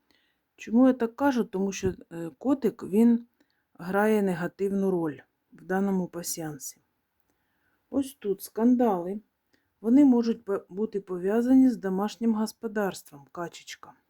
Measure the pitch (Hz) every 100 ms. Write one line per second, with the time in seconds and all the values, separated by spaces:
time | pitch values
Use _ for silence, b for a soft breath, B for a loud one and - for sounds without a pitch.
0 | _ _ _ _ _ _ - 220 262 254
1 | 226 233 285 247 196 185 196 190 190 175
2 | - 170 165 156 254 277 226 - - 190
3 | 233 233 233 _ _ _ _ _ 175 196
4 | 214 214 196 170 170 - 196 196 196 180
5 | 165 131 _ _ _ - 160 190 196 190
6 | 175 175 175 - 160 147 - - _ _
7 | _ _ _ _ _ _ _ _ _ 262
8 | 269 - 208 190 - - 233 247 247 185
9 | 170 202 _ _ _ _ _ _ 208 262
10 | 285 240 233 233 - 196 - 180 214 202
11 | 190 185 185 220 240 262 262 214 185 185
12 | 208 - 233 214 214 - 226 208 202 165
13 | - 143 139 - 170 - - - - _
14 | _